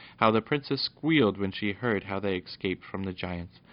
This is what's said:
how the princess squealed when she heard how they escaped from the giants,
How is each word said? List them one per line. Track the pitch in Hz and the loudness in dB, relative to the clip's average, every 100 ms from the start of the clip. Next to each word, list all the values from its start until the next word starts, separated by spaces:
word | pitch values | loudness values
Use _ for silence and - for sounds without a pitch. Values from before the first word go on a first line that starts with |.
| - - | -14 2
how | 110 | 4
the | 110 | 4
princess | - 147 139 139 | 2 -2 -2 -4
squealed | - - 151 156 110 95 | -4 -4 2 4 4 2
when | 98 | -4
she | - 104 | -2 -4
heard | 98 123 101 101 | -2 -2 -2 -2
how | 98 | -4
they | 101 92 | -2 -4
escaped | - - 95 90 | -6 -6 -4 -4
from | - 95 | -8 -8
the | 95 | -6
giants, | 90 90 87 87 - _ | -6 -8 -8 -8 -14 _